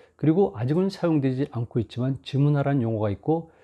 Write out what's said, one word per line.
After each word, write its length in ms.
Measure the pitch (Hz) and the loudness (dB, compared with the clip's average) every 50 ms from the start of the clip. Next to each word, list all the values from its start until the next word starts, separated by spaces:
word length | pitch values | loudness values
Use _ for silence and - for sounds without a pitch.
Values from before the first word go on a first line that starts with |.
| - _ _ | -20 _ _
그리고 360 | - - 151 160 190 202 - - | -2 0 2 2 4 2 0 0
아직은 340 | 107 117 127 151 175 190 196 | -2 -4 -2 0 0 0 -2
사용되지 580 | 190 - - 170 160 147 131 135 127 131 143 139 - | -2 -2 0 0 2 2 2 0 0 -2 -4 -4 -4
않고 280 | 117 117 - - 127 | -6 -6 -4 -2 -4
있지만 380 | 107 - - 113 123 131 135 - - | -4 -4 -4 -4 -2 -2 -2 -4 -6
지문화란 600 | - - 131 143 147 147 139 139 143 139 139 117 | -4 0 2 2 2 2 2 0 0 0 0 0
용어가 260 | 113 113 107 107 104 | 0 0 0 0 -2
있고, 420 | 98 - - - 160 165 165 - - _ | -2 -2 -2 0 -2 -2 -2 -8 -16 _